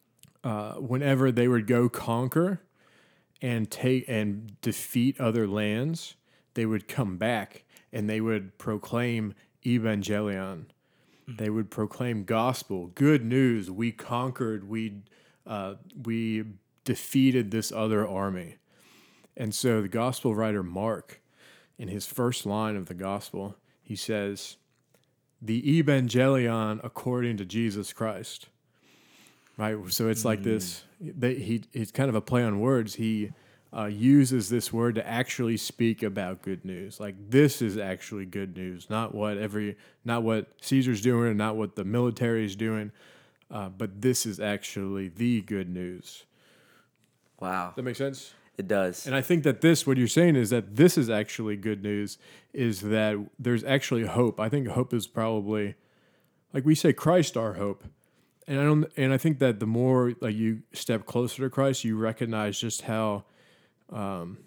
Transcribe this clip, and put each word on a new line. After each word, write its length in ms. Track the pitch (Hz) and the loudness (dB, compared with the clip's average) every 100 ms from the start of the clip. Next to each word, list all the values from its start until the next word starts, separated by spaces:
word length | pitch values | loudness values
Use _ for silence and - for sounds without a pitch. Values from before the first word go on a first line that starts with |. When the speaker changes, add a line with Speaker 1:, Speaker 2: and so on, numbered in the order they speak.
| _ _ - _ | _ _ -20 _
Speaker 1:
uh, 300 | 127 107 107 | -6 -6 -6
whenever 580 | - 123 127 143 135 131 | -8 -4 0 4 4 6
they 160 | 120 123 | 6 4
would 180 | 120 107 | 4 4
go 200 | 120 120 | 4 4
conquer 720 | - - 117 127 160 180 190 - _ _ _ _ _ _ _ | 0 -2 0 0 2 2 0 -8 _ _ _ _ _ _ _
and 300 | 123 117 107 | -4 -2 -2
take 320 | - 127 131 123 | -2 0 0 0
and 500 | 113 107 101 113 - | -2 -2 -4 -10 -8
defeat 580 | 120 - - 123 123 - | -6 -4 -4 0 2 2
other 280 | 117 117 104 | 0 2 0
lands, 680 | 104 104 107 147 165 - - _ _ _ | 0 0 0 -2 -4 -10 -18 _ _ _
they 120 | - 113 | -4 0
would 220 | 110 - | -2 -2
come 300 | - 104 90 | -2 -2 0
back 460 | 110 113 - - - - _ | 0 0 -4 -12 -20 -20 _
and 160 | 120 104 | -6 -2
they 100 | 110 | -2
would 380 | 113 107 95 - | 0 -2 -4 -10
proclaim 760 | - 107 - 120 123 117 107 - _ _ 127 | -6 -6 -4 -2 -2 -2 -4 -8 _ _ 0
evangelion. 1000 | 120 110 104 98 104 104 95 95 87 78 _ _ _ _ _ - | 0 2 0 0 -2 -2 -4 -6 -10 -14 _ _ _ _ _ -16
Speaker 2:
Mm. 80 | 110 | -8
Speaker 1:
They 120 | 107 | -4
would 200 | 110 98 | -2 -4
proclaim 540 | - 107 - 123 110 90 | -4 -6 -4 -4 -4 -2
gospel, 640 | 113 123 123 - 95 87 | 0 0 -2 -6 -8 -8
good 360 | - 143 147 | 2 4 4
news. 480 | 113 127 131 113 92 | 4 2 2 2 -4
We 220 | 95 117 | -4 -4
conquered. 720 | 110 - 120 131 127 117 107 98 | -4 -6 -4 -4 -4 -4 -4 -6
We, 280 | 110 110 101 - _ _ _ - | -6 -6 -10 -16 _ _ _ -10
uh, 280 | 104 95 101 - - | -8 -8 -10 -16 -12
we 400 | 117 113 113 110 107 95 _ _ | -6 -4 -2 -4 -6 -12 _ _
defeated 680 | - 120 - 135 131 123 107 | -4 -4 0 4 6 6 2
this 200 | 113 - | -2 -2
other 340 | 113 110 107 104 | -2 0 2 0
army. 520 | 95 98 92 82 - _ _ _ _ _ _ _ - | -2 -2 -4 -8 -16 _ _ _ _ _ _ _ -8
And 180 | 107 - | -6 -2
so 260 | 127 110 | 2 2
the 60 | 98 | 0
gospel 480 | 113 123 127 127 107 | -2 -2 -2 -2 0
writer 260 | 110 104 | 0 -2
Mark, 580 | 90 90 110 101 - - _ _ - - _ - | -4 -4 -2 -4 -8 -20 _ _ -20 -20 _ -14
in 100 | 104 | -8
his 180 | 101 - | -8 -6
first 400 | - 120 123 101 | -2 -2 -2 -2
line 300 | 104 107 104 | -2 -2 -4
of 120 | 87 | -8
the 60 | |
gospel, 600 | 90 95 101 - 98 98 - _ _ | -8 -6 -6 -6 -10 -10 -12 _ _
he 140 | - 104 | -12 -10
says, 640 | - 104 101 98 - - _ _ _ _ _ _ _ _ | -4 -4 -4 -6 -12 -18 _ _ _ _ _ _ _ _
"The 200 | 107 117 139 160 | -4 0 4 4
evangelion 960 | 151 139 123 120 135 131 117 113 107 107 | 6 4 4 4 4 4 2 0 -2 -4
according 540 | 117 - 127 123 120 104 | -8 -8 -4 -2 -2 -2
to 80 | 92 | -4
Jesus 480 | 107 113 101 95 | -2 -2 -2 -8
Christ." 540 | - 110 98 127 - - _ _ _ _ _ _ _ - _ _ - | -6 -6 -4 -10 -14 -18 _ _ _ _ _ _ _ -20 _ _ -6
Right? 200 | 107 107 90 | -4 -4 -4
So 180 | - 113 | -2 0
it's 180 | 107 113 | 0 0
like 140 | 107 | 0
Speaker 2:
Mm. 40 | |
Speaker 1:
this, 400 | 101 - - - - _ | 0 -2 -2 -10 -18 _
they, 360 | 156 143 123 127 | -12 -2 -2 -2
he, 280 | 92 113 - | -2 -4 -4
it's 180 | 117 110 | -8 -6
kind 180 | - 135 | -2 0
of 60 | 110 | 0
a 60 | |
play 220 | - 123 | 0 2
on 160 | 117 101 | 2 2
words. 360 | 120 131 110 - | 2 2 0 -4
He, 360 | 110 110 104 - _ _ _ - | -2 -2 -4 -10 _ _ _ -8
uh, 100 | 104 | -6
uses 640 | 101 123 143 127 131 101 | 2 8 8 8 4 0
this 220 | 117 - | -2 0
word 220 | 113 120 110 | 0 0 0
to 120 | - | -2
actually 500 | 117 131 - 117 113 | -2 -2 -2 -2 -2
speak 460 | - - 117 107 | -4 0 0 0
about 380 | 107 98 92 92 | -2 -4 -6 -6
good 220 | - 92 95 | -8 -8 -8
news. 340 | 92 98 - | -10 -12 -12
Like, 160 | 104 98 101 | -12 -12 2
this 320 | 131 147 - | 6 6 4
is 160 | 113 104 | -2 -2
actually 480 | 98 92 - 104 95 | -4 -6 -8 -10 -8
good 300 | 98 95 90 | -6 -8 -8
news, 340 | 92 90 - | -10 -10 -6
not 240 | 110 113 104 | -4 -4 -2
what 220 | 107 101 | -4 -2
every, 400 | 107 107 104 95 - _ 117 | -4 -4 -6 -8 -16 _ -4
not 180 | 120 | 0
what 280 | 113 110 - _ | 2 0 -2 _
Caesar's 400 | - 135 127 107 | 2 4 4 2
doing, 360 | 117 120 117 104 | 2 4 2 2
not 180 | 110 110 | 0 -2
what 200 | 104 - | -4 -4
the 80 | |
military 640 | 95 120 123 104 117 113 107 | -2 0 0 0 0 0 -2
is 100 | 98 | -2
doing, 360 | 110 110 104 - - - _ _ _ | -2 -2 -6 -10 -20 -20 _ _ _
uh, 200 | 110 95 | -10 -10
but 320 | 95 110 98 | -8 -8 -2
this 240 | 127 123 113 | 0 2 -2
is 140 | 95 | -4
actually 680 | 104 104 - 101 98 98 95 | -2 -4 -6 -8 -6 -4 -6
the 340 | 82 120 117 | -2 0 0
good 280 | 92 101 90 | 0 -4 -4
news. 540 | 90 90 90 - - - _ _ _ _ _ _ _ _ _ _ _ | -6 -8 -10 -16 -20 -20 _ _ _ _ _ _ _ _ _ _ _
Speaker 2:
Wow. 300 | 92 92 90 | -6 -4 -6
Speaker 1:
Does 60 | 104 | -6
that 60 | |
make 120 | 123 117 | -6 -4
sense? 380 | 139 131 - - _ - | -6 -6 -14 -20 _ -10
Speaker 2:
It 100 | 95 | 0
does. 400 | 101 92 90 - | 2 2 -2 -2
Speaker 1:
And 80 | 135 | 0
I 60 | |
think 220 | 127 175 | 2 4
that 180 | 151 113 | 4 4
this, 240 | 165 160 - | 6 6 4
what 100 | 127 | 2
you're 100 | 120 | 4
saying 280 | 156 175 139 | 6 6 6
is 160 | 107 | 4
that 240 | 120 98 107 | 0 0 6
this 200 | 170 165 | 8 8
is 120 | 117 | 2
actually 480 | 107 104 - 110 104 | 2 -2 -4 -6 -4
good 240 | 110 104 | -4 -4
news, 380 | 104 104 101 - - - _ | -2 -2 -4 -8 -20 -20 _
is 280 | - 120 95 | -2 0 0
that 360 | 104 110 107 104 101 - | 0 2 2 0 -4 -6
there's 240 | 123 117 | 0 0
actually 420 | 120 135 - 120 104 | 2 0 2 0 0
hope. 340 | 95 120 - | 2 2 2
I 100 | 110 | 0
think 180 | 143 120 | 0 0
hope 260 | 120 - | -2 0
is 140 | 120 - | -2 -4
probably, 640 | - 113 110 101 107 101 - _ _ _ _ _ _ _ | -4 -2 -2 -2 -2 -4 -8 _ _ _ _ _ _ _
like 100 | 143 | 0
we 120 | 139 156 | 4 6
say, 180 | 170 | 4
Christ 420 | - 151 175 147 117 | 4 4 4 4 0
our 180 | 113 | -4
hope. 300 | 101 101 95 - - _ _ _ _ - | -2 -6 -6 -12 -20 _ _ _ _ -4
And 140 | 139 | 2
I 40 | |
don't, 220 | 147 151 151 - | 4 4 2 2
and 160 | 131 | 2
I 40 | 135 | 4
think 220 | 160 143 | 2 4
that 200 | 131 104 | 2 2
the 60 | 110 | 0
more, 480 | 117 127 127 123 117 | 2 4 4 2 0
like, 160 | 113 107 | -2 0
you 260 | 110 110 - | 0 -2 -6
step 340 | - - 113 - | -8 -2 -2 -2
closer 340 | 120 123 - | -2 -2 -2
to 60 | 131 | -2
Christ, 340 | 135 135 131 | 2 2 2
you 140 | 117 110 | -2 0
recognize 640 | 113 113 117 110 104 98 | -2 -2 -4 -2 -2 -2
just 240 | 117 - | -6 -6
how, 400 | - 110 110 104 - _ _ _ _ _ _ | -4 -2 -2 -4 -8 _ _ _ _ _ _
um, 480 | 120 98 95 85 101 | -8 -6 -6 -8 -12